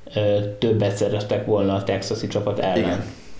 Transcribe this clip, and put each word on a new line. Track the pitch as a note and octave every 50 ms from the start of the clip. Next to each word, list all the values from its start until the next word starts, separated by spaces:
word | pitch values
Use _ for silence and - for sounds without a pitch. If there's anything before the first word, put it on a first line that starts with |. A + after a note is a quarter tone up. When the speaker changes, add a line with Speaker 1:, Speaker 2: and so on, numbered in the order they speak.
| - - -
Speaker 1:
ö, | A2 G#2 G#2 G2+ G#2 G#2 G#2 - -
többet | - A#2 A2 G2+ G#2 G2 -
szereztek | - - G2+ G#2 G#2+ - - - - -
volna | A2 G#2+ G2+ G2 G2 G2
a | F#2+ F#2+
texasi | - G2 G2 - - A2 - -
csapat | G#2 - G#2 G2 G#2 G2 G#2
ellen. | G2 F#2+ F#2 F2+
Speaker 2:
Igen. | F#2 F2+ F2 F#2+ - - - - - - -